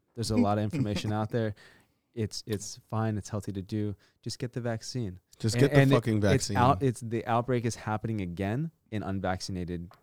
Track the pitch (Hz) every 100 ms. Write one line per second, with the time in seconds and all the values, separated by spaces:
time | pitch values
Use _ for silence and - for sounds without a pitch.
0 | _ - 113 113 98 104 104 147 104 101
1 | 107 107 107 120 110 104 - _ _ _
2 | _ 117 104 - - 104 - - - 110
3 | 110 107 - 107 101 98 92 107 104 98
4 | _ _ 120 - 123 131 117 113 - 127
5 | 107 90 _ - 113 113 139 143 135 127
6 | 117 107 101 - - 113 123 113 135 117
7 | 117 113 - 117 117 123 113 - - 107
8 | 113 110 90 85 98 120 160 - - 107
9 | 92 98 92 92 - 92 87 87 87 -